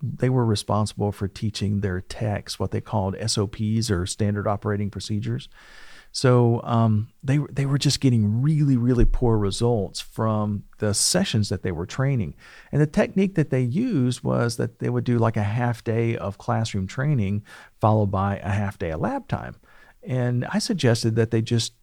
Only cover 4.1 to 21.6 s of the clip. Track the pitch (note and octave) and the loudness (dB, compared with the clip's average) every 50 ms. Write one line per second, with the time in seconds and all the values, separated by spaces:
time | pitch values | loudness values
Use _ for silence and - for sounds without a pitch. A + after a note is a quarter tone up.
4.1 | - - G#2+ G2+ G#2 G#2 G2 A2 G2+ G2 - G#2+ G#2 G2+ G2+ G2 - G2 - - | -4 -2 -2 0 0 0 -2 -2 -2 -2 -2 -2 -2 -2 -4 -4 -6 -8 -6 -6
5.1 | G#2+ G#2 B2 A2 A#2+ C3 - - - - - - - - - - - - - - | -4 -4 -4 -4 -6 -6 -8 -12 -18 -20 -20 -20 -20 -20 -20 -20 -20 -20 -20 -14
6.1 | - - - B2+ B2 B2 A#2+ A#2 A#2 A2 - - A#2+ A2+ A2+ A2 G#2+ G#2 A2 - | -4 2 4 6 6 6 6 4 4 2 0 0 2 4 4 4 4 2 0 -4
7.1 | _ _ - C3 C#3 D3 C#3 - - C#3 C#3 C3+ C#3+ C3+ - C#3+ C3 - - C3 | _ _ -4 -2 0 0 -2 -2 -2 -2 0 0 0 2 2 0 2 2 2 4
8.1 | A#2+ A2+ G#2 G#2 G#2+ A#2 C3+ D3+ D#3+ D3 D3+ C#3 C3+ A#2 A#2+ B2 B2+ A#2+ A2 G#2 | 4 4 4 2 2 2 2 2 2 4 4 4 4 4 4 4 4 6 6 6
9.1 | - - B2 A#2+ A2+ G#2+ G#2 G2 F#2 - A#2 A#2+ B2 G#2+ F#2+ - - - - - | 4 4 4 4 4 4 2 0 0 0 2 2 2 2 0 -4 -6 -10 -14 -10
10.1 | - - A2+ A2 G#2+ G#2+ G#2 G#2 G#2 F#2+ - - - - A2 G#2 G2+ - - - | -4 -2 0 0 0 0 0 -2 -2 -4 -6 -10 -8 -4 -2 0 0 0 0 0
11.1 | - F3+ G3 - - G#2+ G2+ - G#2 F2+ - G2 F2 D2+ F2+ - - - C3 C#3+ | 2 0 0 0 0 0 0 0 -2 -4 -2 -4 -4 -4 -6 -6 -4 -2 0 0
12.1 | C#3 A#2+ F#2 C#2+ - - - - - - - - - C#3+ D3+ D3+ - G3+ - A#3+ | 0 0 -2 -4 -8 -12 -18 -20 -20 -20 -10 -4 0 0 0 2 2 0 0 2
13.1 | - F#3+ G3+ F#3+ G3 E3 C#3+ - C#3 C3 B2+ A#2+ B2 F#3+ B3 C4 G#3 C3+ B2 B2+ | 2 0 0 2 2 0 0 0 0 0 0 0 0 -2 0 0 0 2 2 0
14.1 | B2 - - B2+ B2+ B2+ A#2+ A#2 A#2 - B2 A#2 - - - B2 B2 B2 A#2 B2 | 0 -2 -2 -2 0 0 0 0 -2 -2 -4 -6 -6 -6 -4 -4 -2 -2 0 0
15.1 | A#2+ A#2 A2+ A2+ A2 A2+ G2+ G2+ A2 B2+ B2 A#2+ A#2 - - A#2 A2 A#2 A#2 A#2 | 2 2 2 2 2 0 -2 -2 -2 0 -2 -2 -2 -4 -4 -4 -2 0 0 0
16.1 | A2+ - - G2 F#2+ - - - A#2 A2+ A2+ - - G2 F#2 F#2+ - C3 C3+ D3+ | -2 -4 -6 -8 -8 -8 -6 -4 -2 -2 -2 -2 -4 -4 -6 -4 -4 -4 -2 0
17.1 | D3 A#2 G2 F#2+ G2+ G#2 - - - - - - _ _ - A2 G#2+ G#2+ G#2 F#2+ | 0 0 0 0 -2 -4 -6 -10 -16 -20 -20 -20 _ _ 2 4 4 4 2 2
18.1 | G2 F#2+ G2 G2 G2+ - - F#2+ G2+ G#2+ G#2 G2 - - G2+ E2 D#2 D#2 D#2 A3+ | 0 0 0 0 -2 -2 -2 -2 -2 0 -2 -2 -4 -6 -6 -6 -4 -4 -4 -4
19.1 | C4+ C#4 A3+ - - - - B1 - - _ _ - - - - - _ - G3+ | -4 -6 -6 -6 -6 -6 -6 -10 -16 -18 _ _ -20 -20 -20 -20 -20 _ -8 -6
20.1 | B2+ B2+ B2 B2 B2 A#2+ C3 - - G#3+ - - A3 D#3 - A#2 A#2 A#2 - A#2 | -4 -2 0 0 0 -2 -2 -2 -2 -2 -2 -2 -2 2 2 2 2 2 2 0
21.1 | A2 A2+ A2+ - - A2+ A2+ - A#2+ A#2 | 2 2 2 2 2 0 0 0 0 0